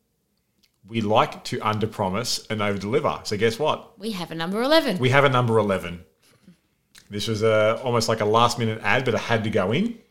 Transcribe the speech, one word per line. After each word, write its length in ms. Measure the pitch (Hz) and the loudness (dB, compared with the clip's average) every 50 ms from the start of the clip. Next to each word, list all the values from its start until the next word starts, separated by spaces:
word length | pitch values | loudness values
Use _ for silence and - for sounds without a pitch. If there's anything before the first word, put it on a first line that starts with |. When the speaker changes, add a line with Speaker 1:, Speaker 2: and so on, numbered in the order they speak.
| _ _ _ _ _ _ _ _ _ _ _ _ _ _ _ _ _ 98 | _ _ _ _ _ _ _ _ _ _ _ _ _ _ _ _ _ -6
Speaker 1:
we 140 | 113 113 | -4 -2
like 420 | 110 104 107 123 147 151 - - - | 0 2 4 4 4 2 0 -10 -10
to 120 | - 127 117 | -8 -8 -4
underpromise 840 | - 110 107 107 110 110 - - 104 92 92 107 123 - - - - - | -2 -2 -2 0 -2 -4 -4 -2 -4 -2 -2 -4 -4 -4 -6 -6 -6 -6
and 120 | 110 107 | -4 -2
overdeliver. 640 | 104 104 101 98 92 104 120 151 151 104 73 - - | -2 -2 -2 -4 -4 -2 -2 0 0 -2 -4 -4 -6
So 120 | - 110 101 | -6 -4 0
guess 200 | 110 117 113 - | 0 0 0 0
what? 400 | 147 151 117 - - - _ - | -2 -2 -2 -2 -6 -14 _ -12
Speaker 2:
We 120 | 190 226 | -10 -8
have 200 | 214 180 170 160 | -8 -8 -8 -8
a 40 | 165 | -8
number 260 | 165 165 175 196 220 | -6 -6 -4 -4 -2
eleven. 360 | 240 277 311 330 285 175 - - | 0 2 2 2 2 2 -2 0
Speaker 1:
We 100 | 123 127 | 0 2
have 140 | 123 143 139 | 4 4 4
a 60 | 143 | 4
number 280 | 127 123 120 117 113 110 | 4 2 2 2 2 2
eleven. 460 | 104 101 95 92 87 85 85 87 85 _ _ _ _ _ _ _ _ - 170 _ _ _ _ _ _ _ _ - - - | 2 2 0 -2 -4 -6 -10 -12 -16 _ _ _ _ _ _ _ _ -20 -20 _ _ _ _ _ _ _ _ -20 -18 -12
This 180 | 101 104 101 113 | -10 -8 -4 -4
was 160 | 110 101 110 | -2 2 2
a, 360 | 113 110 107 107 110 113 113 131 | 4 4 6 4 4 2 0 -2
almost 260 | 127 120 117 113 - | 0 0 0 2 0
like 120 | 113 110 | 0 0
a 40 | 110 | 0
last-minute 540 | 104 107 117 120 120 120 123 117 110 110 110 | 2 4 4 4 4 2 0 -2 -2 -4 -4
ad, 240 | - 104 104 131 135 | -2 0 0 2 2
but 80 | 127 107 | 0 -2
it 60 | 98 | -2
had 240 | - - 117 110 104 | 0 0 0 0 0
to 60 | 110 | 0
go 200 | 98 107 92 95 | 0 0 0 0
in 280 | 113 160 214 233 - - _ _ | 0 0 0 -2 -4 -10 _ _